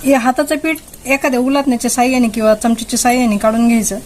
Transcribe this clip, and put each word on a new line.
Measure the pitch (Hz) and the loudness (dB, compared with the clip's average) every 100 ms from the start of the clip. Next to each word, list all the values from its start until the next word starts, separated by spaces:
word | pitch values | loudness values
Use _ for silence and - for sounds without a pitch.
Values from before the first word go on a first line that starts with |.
हे | 269 | 2
हाताचं | 269 233 254 294 302 | 2 2 -2 -2 -2
पीठ | 320 311 - - 247 | -2 -6 -10 -16 -4
एखाद्या | 269 294 247 | -2 0 0
उलटण्याच्या | 254 277 277 240 240 | 0 0 0 -2 -2
साह्याने | - 247 254 233 | 0 0 2 0
किंवा | 226 220 | 2 2
चमच्याच्या | 214 233 226 - 240 | 2 0 -2 -2 -2
साह्याने | 247 247 240 208 | 0 2 0 0
काढून | 220 226 233 | 0 2 2
घ्यायचं | 233 202 202 | 2 0 -6